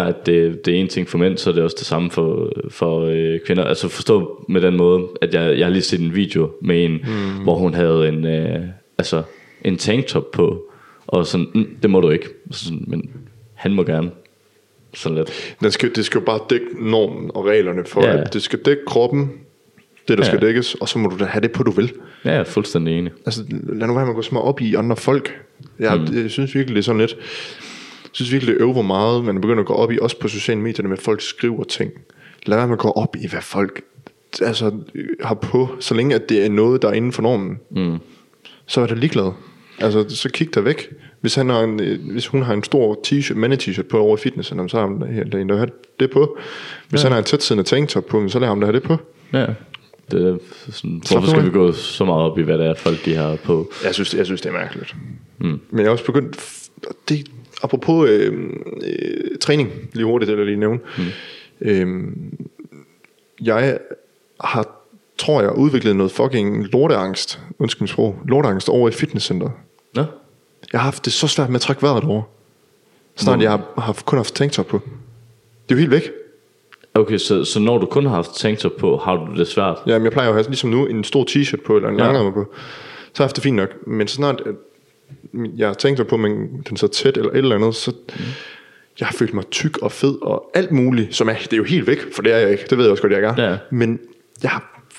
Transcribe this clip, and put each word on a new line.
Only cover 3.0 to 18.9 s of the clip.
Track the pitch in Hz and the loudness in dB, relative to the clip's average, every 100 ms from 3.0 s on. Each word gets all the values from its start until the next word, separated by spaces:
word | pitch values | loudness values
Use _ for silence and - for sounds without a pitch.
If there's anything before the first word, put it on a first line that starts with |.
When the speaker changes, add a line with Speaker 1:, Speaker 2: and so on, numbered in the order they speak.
| 82 | 0
Speaker 1:
øh, | 82 80 82 - | 0 0 -2 0
kvinder. | 90 | 0
Altså | 82 - 90 | 2 0 -4
forstå | - - 104 85 - - | -2 2 2 2 -8 -2
med | 92 | 2
den | 90 90 | 4 4
måde, | 87 90 90 - | 6 4 0 -4
at | 85 | 0
jeg, | 85 82 69 | 2 2 2
jeg | 90 | 2
har | |
lige | 92 | 2
set | 85 87 | 0 -2
en | 82 92 | 0 0
video | 92 87 78 - | 0 0 -2 -2
med | 90 87 85 | 0 2 2
en, | |
Speaker 2:
Mm. | 80 - 107 98 98 | -2 -4 -6 -6 -2
Speaker 1:
hvor | 95 85 | 0 2
hun | 90 | 2
havde | 85 85 80 78 | 2 2 4 2
en, | 78 80 | 0 -2
øh, | 80 82 82 90 92 _ - | -2 -2 -4 -8 -14 _ -6
altså, | - 80 80 - - - - | -2 -4 -4 -14 -20 -6 -4
en | 87 | -2
tanktop | 104 120 139 - - | 0 0 0 -4 -2
på, | - 85 - - - - - - | 0 0 0 -8 -20 -20 -20 -2
og | 90 82 | 0 0
sådan, | 95 - 110 | -2 0 0
"Mm, | 107 - | -2 0
det | 104 | 4
må | 95 | 6
du | 87 | 4
ikke." | 82 - - - | 2 -2 -16 -16
Så | - - | -12 -8
sådan, | 82 - | -8 -6
"Men | - - - - - - | -6 -8 -14 -20 -20 -20
han | - 95 | -6 0
må | 98 | 0
gerne." | 82 80 85 - _ _ _ _ _ _ _ | 2 0 -2 -8 _ _ _ _ _ _ _
Sådan | - - 80 | -10 -4 -2
lidt. | - - - - | -4 -6 -12 -2
Speaker 2:
Den | 107 | -2
skal, | - 123 110 | 0 0 0
det | 104 | -2
skal | 113 | 0
jo | 92 | 0
bare | 110 - | -2 0
dække | 120 - - | 0 -2 -6
normen | 110 113 104 113 - | 0 2 2 -2 -8
og | 101 98 | -2 2
reglerne | 104 90 90 87 | 4 2 -2 -2
for, | 101 | 2
Speaker 1:
Ja. | 107 78 | 4 4
Speaker 2:
at | - | 0
det | 107 | -4
skal | - 113 | -4 0
dække | 139 143 | 2 2
kroppen, | - | 2